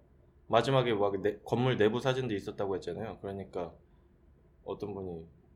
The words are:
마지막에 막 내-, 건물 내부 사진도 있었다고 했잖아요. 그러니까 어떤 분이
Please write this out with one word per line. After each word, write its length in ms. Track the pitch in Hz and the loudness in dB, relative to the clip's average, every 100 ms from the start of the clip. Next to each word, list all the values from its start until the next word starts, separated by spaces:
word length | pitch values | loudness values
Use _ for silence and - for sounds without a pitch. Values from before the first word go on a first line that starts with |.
| _ _ _ _ - | _ _ _ _ 2
마지막에 480 | 110 120 135 120 | 2 4 4 2
막 260 | 107 101 98 | 2 2 2
내-, 180 | 98 - | 0 -2
건물 320 | - 117 127 123 | -2 2 2 4
내부 240 | 107 120 | 4 4
사진도 340 | 127 127 127 | 0 0 -2
있었다고 420 | 101 98 98 101 92 | -4 -6 -6 -4 -4
했잖아요. 420 | 87 85 107 90 | -4 -8 -8 -8
그러니까 540 | 101 98 92 95 85 - _ _ _ _ _ _ _ _ | -8 -8 -8 -8 -8 -10 _ _ _ _ _ _ _ _
어떤 300 | - 95 104 | -10 -8 -8
분이 320 | 98 95 85 82 - _ | -8 -8 -10 -12 -20 _